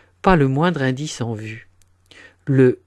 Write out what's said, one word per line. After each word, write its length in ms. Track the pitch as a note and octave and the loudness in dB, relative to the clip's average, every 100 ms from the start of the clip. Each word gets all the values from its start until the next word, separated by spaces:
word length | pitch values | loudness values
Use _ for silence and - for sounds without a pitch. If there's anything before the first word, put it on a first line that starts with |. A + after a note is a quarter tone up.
| _ _ | _ _
Pas 140 | G3 F3 | 2 2
le 120 | C3+ | 2
moindre 340 | C3+ F3 D3+ | 0 -2 -2
indice 400 | C3 B2+ D3+ - | -4 -4 -10 -8
en 120 | A#2 | -8
vue. 360 | G#2+ A2 A2+ - _ _ _ _ - - _ - | -8 -12 -16 -20 _ _ _ _ -20 -20 _ -2
Le 340 | C3+ B2+ - | 4 4 2